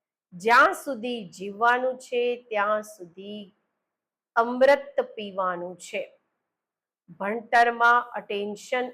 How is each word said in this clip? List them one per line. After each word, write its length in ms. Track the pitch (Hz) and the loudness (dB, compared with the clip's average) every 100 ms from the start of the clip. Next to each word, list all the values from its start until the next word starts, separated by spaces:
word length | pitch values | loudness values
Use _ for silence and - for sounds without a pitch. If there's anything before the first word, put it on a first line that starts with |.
| _ _ _ | _ _ _
જ્યાં 400 | 175 208 240 320 | -6 4 6 6
સુધી 560 | 370 294 240 247 240 175 | 2 -6 -8 -6 -8 -10
જીવવાનું 680 | 185 202 196 233 247 254 254 | -14 -14 -2 2 2 0 -6
છે, 480 | - 247 240 240 - | -6 -2 -2 -4 -4
ત્યાં 340 | 208 202 214 | -2 0 -2
સુધી 720 | 214 - 175 180 196 208 190 _ _ _ _ _ _ _ _ - | -4 -16 -20 -18 -16 -16 -18 _ _ _ _ _ _ _ _ -2
અમૃત 640 | 240 247 269 277 269 - | 0 4 4 4 2 -4
પીવાનું 760 | - - 202 190 185 175 175 180 | -4 -8 -10 -4 -4 -4 -8 -12
છે. 420 | - 202 - _ _ _ _ _ _ _ _ _ _ | -10 -10 -10 _ _ _ _ _ _ _ _ _ _
ભણતરમાં 1000 | 160 196 233 226 240 240 233 233 240 240 | -8 -6 -6 2 4 4 4 4 4 2
અટેન્શન 800 | 208 - 208 208 202 - 254 247 | -10 -8 -6 -6 -8 -6 -4 -4